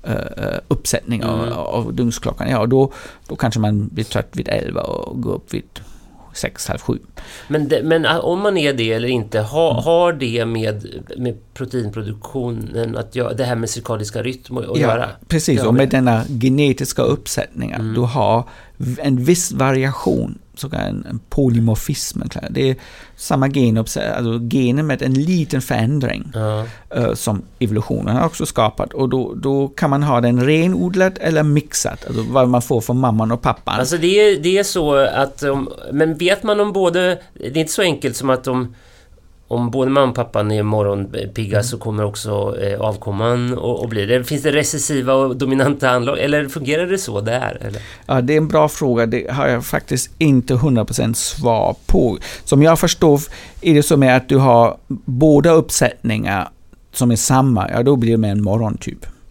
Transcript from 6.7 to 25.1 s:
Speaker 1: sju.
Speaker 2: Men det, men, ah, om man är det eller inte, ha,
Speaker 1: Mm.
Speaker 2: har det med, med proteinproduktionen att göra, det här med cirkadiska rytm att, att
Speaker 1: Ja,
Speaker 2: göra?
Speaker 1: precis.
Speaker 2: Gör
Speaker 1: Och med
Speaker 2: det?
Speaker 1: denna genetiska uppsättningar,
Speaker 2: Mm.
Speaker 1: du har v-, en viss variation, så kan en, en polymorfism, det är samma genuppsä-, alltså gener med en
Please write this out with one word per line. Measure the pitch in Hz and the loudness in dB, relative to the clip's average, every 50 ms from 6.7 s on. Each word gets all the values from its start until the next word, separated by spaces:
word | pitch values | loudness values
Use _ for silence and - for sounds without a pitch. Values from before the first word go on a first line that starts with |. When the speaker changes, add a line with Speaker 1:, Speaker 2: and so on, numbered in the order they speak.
| - - | -6 -6
Speaker 1:
sju. | - - 117 - - - - - - - - - - | -4 -4 -4 -4 -6 -16 -20 -20 -18 -18 -18 -20 -8
Speaker 2:
Men | - 147 156 147 | -4 -2 -2 0
det, | 131 156 113 - | 2 0 0 2
men, | 156 165 165 156 | 2 2 2 2
ah, | 113 160 165 | 2 0 0
om | - 139 175 185 | 0 0 -2 0
man | 202 208 202 | 0 0 0
är | 175 147 147 139 | 2 0 0 0
det | 123 113 113 | 0 0 0
eller | 110 113 117 | 0 -2 -2
inte, | 123 131 120 107 101 - 110 | -2 -2 -2 -2 -2 -2 -2
ha, | 107 107 135 156 165 160 | -2 0 0 2 2 2
Speaker 1:
Mm. | 135 120 117 | 2 0 2
Speaker 2:
har | 160 170 170 175 175 170 | 2 4 4 4 2 0
det | 139 131 117 113 117 113 | -2 -4 -4 -2 -2 -2
med, | 113 113 113 110 110 104 101 104 - - - - - - | -2 -2 -2 -2 -4 -4 -6 -10 -12 -14 -14 -14 -14 -10
med | - 123 123 117 - - - _ | -6 -6 -6 -6 -6 -14 -20 _
proteinproduktionen | - 135 - - 127 113 104 104 113 107 101 107 107 - - - 135 120 120 117 113 110 113 - 117 117 117 113 | -12 -10 -6 -6 -6 -6 -4 -6 -8 -8 -8 -10 -10 -12 -10 -8 -6 -6 -4 -6 -6 -8 -6 -4 -4 -4 -4 -4
att | 113 117 - - | -8 -8 -8 -4
göra, | 127 120 117 - | -4 -4 -4 -2
det | 107 131 | -4 -2
här | 123 123 | -2 -2
med | 113 113 107 | -4 -4 -6
cirkadiska | - 120 110 - 117 104 107 104 - 113 107 | -6 -8 -6 -6 -6 -6 -6 -6 -6 -6 -6
rytm | 123 127 - - - 127 | -6 -8 -10 -12 -10 -8
att, | 123 120 127 | -8 -6 -4
att | - - | -2 0
Speaker 1:
Ja, | - | 2
Speaker 2:
göra? | 120 113 117 123 - - - - | 2 0 0 -2 -6 -8 -16 -6
Speaker 1:
precis. | _ 165 160 151 170 135 107 | _ -2 0 2 2 2 2
Speaker 2:
Gör | 123 | 4
Speaker 1:
Och | 110 120 | 4 4
med | 131 139 127 | 4 4 4
Speaker 2:
det? | 127 | 2
Speaker 1:
denna | 131 127 123 117 110 113 - 139 117 | 2 4 4 2 2 0 -4 -4 0
genetiska | 120 131 131 143 147 139 127 - - 123 - - | 2 2 4 4 4 2 2 0 -4 -6 -2 0
uppsättningar, | 131 120 143 - - - - - - - - - 120 110 - - | 0 0 0 -2 -4 -6 -6 -6 -6 -6 -6 -8 -8 -6 -6 -6
Speaker 2:
Mm. | 110 110 110 | -4 -2 -2
Speaker 1:
du | 117 | 0
har | 123 117 120 139 107 101 110 117 127 - - - - - - | -2 0 0 0 0 2 0 0 -2 -4 -14 -20 -20 -20 -12
v-, | - - 123 123 135 | -8 -6 -6 -6 -4
en | 156 143 131 127 123 | -2 0 0 2 4
viss | 147 180 175 - - | 2 2 2 0 -4
variation, | 170 135 131 135 135 135 131 135 131 - - 185 - 120 113 - - - - _ - | -2 0 0 2 2 0 0 -2 -4 -2 -2 0 0 0 -2 -4 -8 -12 -16 _ -14
så | - - - | -12 -10 -6
kan | - - | -6 -4
en, | 50 50 50 50 - - | -4 -4 -6 -8 -8 -8
en | - 117 - - | -10 -10 -10 -4
polymorfism, | - - 139 127 117 117 113 113 110 - - - 143 - - - - - - - - - - - | -2 2 2 4 4 4 4 2 2 0 -2 -4 -6 -6 -6 -8 -8 -8 -8 -6 -8 -8 -8 -6
det | - - 135 131 | -2 0 0 0
är | 131 123 - - - - - - - | 0 -2 -8 -20 -20 -20 -20 -20 -20
samma | - - - 165 139 135 139 | -16 -4 -2 0 2 2 0
genuppsä-, | 135 139 127 117 110 113 113 - - 135 113 107 107 | 2 2 2 4 4 2 0 -2 -4 -4 -4 -4 -4
alltså | - 120 117 113 117 | -2 -2 -2 -2 -4
gener | 117 117 - 139 127 120 123 147 156 | -4 -2 0 0 2 2 2 0 0
med | 151 135 - | -2 -2 -2
en | 139 131 | 0 0